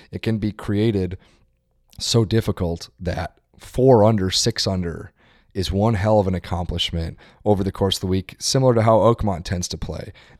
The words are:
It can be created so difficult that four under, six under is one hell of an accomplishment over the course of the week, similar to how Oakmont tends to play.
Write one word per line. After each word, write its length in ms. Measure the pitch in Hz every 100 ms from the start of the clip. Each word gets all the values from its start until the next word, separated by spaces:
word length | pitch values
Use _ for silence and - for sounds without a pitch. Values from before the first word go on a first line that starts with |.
| -
It 120 | 98
can 160 | 117 110
be 120 | 104
created 680 | - - 104 113 101 90 90 _ _ _ _ _ _ _ -
so 260 | - 120 104
difficult 640 | 113 110 - 87 82 - -
that 380 | 87 87 82 _ _ _
four 440 | - - 131 117
under, 260 | 107 107 92
six 340 | - - - 110
under 440 | 95 85 80 - _ _ _ _
is 180 | 98 90
one 240 | 95 110 107
hell 240 | 107 107
of 80 | 95
an 80 | 90
accomplishment 840 | - 85 85 87 - 85 80 - - _
over 200 | 107 98
the 80 | 95
course 260 | - 98 -
of 40 |
the 60 | 92
week, 280 | 95 - -
similar 340 | - 135 131 113
to 80 |
how 160 | 110 110
Oakmont 440 | 107 113 107 85
tends 240 | - 90 -
to 100 | 80
play. 360 | - 80 - - -